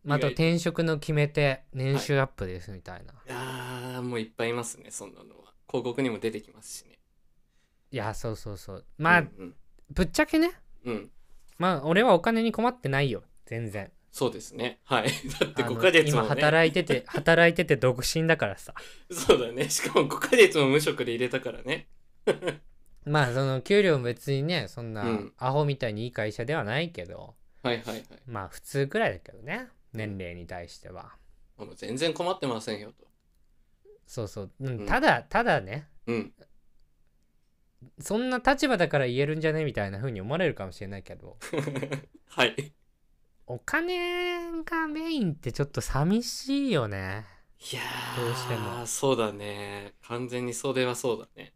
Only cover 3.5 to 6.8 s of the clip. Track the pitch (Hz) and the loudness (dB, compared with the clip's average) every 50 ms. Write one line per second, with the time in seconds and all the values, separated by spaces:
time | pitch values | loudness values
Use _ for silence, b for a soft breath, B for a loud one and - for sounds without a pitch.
3.5 | 131 127 123 123 127 123 123 127 127 127 123 123 120 113 110 110 _ - 117 117 | -8 -10 -10 -10 -10 -8 -8 -8 -6 -6 -4 -4 -2 -4 -4 -6 _ -2 -2 0
4.5 | 117 120 117 117 - - - - - - 104 98 92 92 98 110 - - - 101 | 0 -2 -4 -6 -10 -12 -16 -14 -12 -12 -12 -14 -16 -20 -20 -20 -20 -20 -20 -20
5.5 | _ _ _ - - 127 117 127 117 135 135 127 110 98 - 113 107 107 - - | _ _ _ -4 -4 -2 -2 -2 -2 0 0 0 -2 -2 -4 -4 -4 -4 -12 -14
6.5 | - 110 - - - - | -20 -20 -16 -16 -16 -16